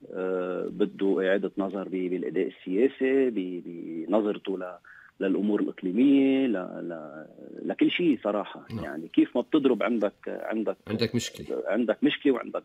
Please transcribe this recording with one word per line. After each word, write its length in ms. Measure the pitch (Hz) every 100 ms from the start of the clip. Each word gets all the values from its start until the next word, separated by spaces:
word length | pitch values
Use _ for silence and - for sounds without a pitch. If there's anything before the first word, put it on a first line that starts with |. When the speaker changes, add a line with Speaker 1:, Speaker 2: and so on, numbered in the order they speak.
| -
Speaker 1:
آه، 540 | 87 92 92 90 90 87
بده 580 | 87 104 - 98 95 92
إعادة 220 | 98 95 -
نظر 300 | 95 98 87
ب-، 20 |
بالأداء 560 | 92 90 120 64 80 90
السياسي، 840 | - - 92 135 - 131 135 127
ب-، 320 | 107 92 87 85
بنظرته 920 | 85 82 82 80 107 104 95 - 92
ل-، 200 | 92 87 - - - -
للأمور 400 | 95 87 104 104
الإقليمية، 840 | - - 92 95 135 139 135 135 135
ل-، 60 | 98 90 85 85
ل-، 380 | 82 78 76 76 - 69 - -
لكل 220 | - 156
شيء 280 | - 175 -
صراحة. 420 | 104 104 95 - -
Speaker 2:
نعم. 140 | 110
Speaker 1:
يعني، 240 | 80 73 82
كيف 280 | - 156 123
ما 40 |
بتضرب 400 | 120 160 135 113
عندك، 300 | 98 117 101 - -
عندك، 500 | 95 - 110 104 95 -
Speaker 2:
عندك 280 | 110 113
مشكلة. 480 | 120 - - - 64 -
Speaker 1:
عندك 380 | 104 113 104
مشكلة 280 | 147 - 143
وعندك 300 | 120 - -